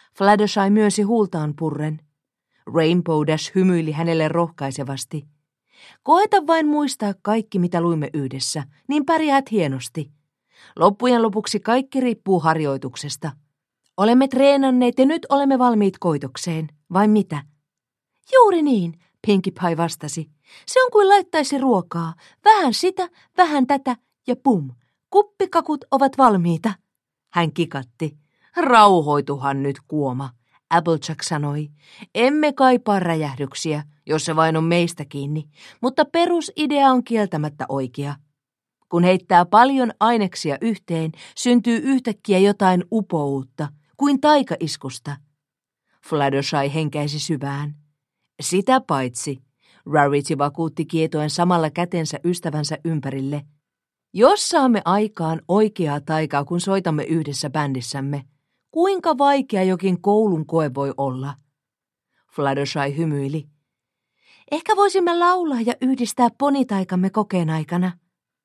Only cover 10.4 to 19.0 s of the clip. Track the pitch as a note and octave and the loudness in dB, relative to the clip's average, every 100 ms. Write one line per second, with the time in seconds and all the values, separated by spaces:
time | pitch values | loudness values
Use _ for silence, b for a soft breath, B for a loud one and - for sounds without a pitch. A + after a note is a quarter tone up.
10.4 | b b b - F3+ G3+ B3 A#3+ A3+ G#3 | b b b 2 2 4 2 2 0 -2
11.4 | - G3+ - B3 C4+ C4+ B3 A3 F#3+ F3+ | -4 -4 0 -2 -2 -2 -2 -2 0 0
12.4 | D#3+ D#3+ D3 C3+ B2+ - D3 - D#3 - | 2 0 -2 -4 -8 -12 -12 -10 -10 -12
13.4 | _ _ _ _ _ - G#3 B3+ C4+ C4 | _ _ _ _ _ -2 2 4 2 4
14.4 | C#4 C#4 C4+ B3 B3 B3 C4+ D#4+ - C#4 | 4 4 4 2 2 4 2 0 0 2
15.4 | C#4 C4 B3 A3 G3 F#3 F3 D3 C3+ - | 2 2 2 2 0 0 -2 -2 -6 -10
16.4 | F3+ D#3+ D#3 _ - F#3 G#3+ G#3+ G3 D3 | -8 -6 -8 _ -4 2 4 2 0 -6
17.4 | - _ _ _ _ _ _ _ _ C5 | -12 _ _ _ _ _ _ _ _ 6
18.4 | A4 F4 D4 A3+ E3+ - | 6 4 2 0 -2 -8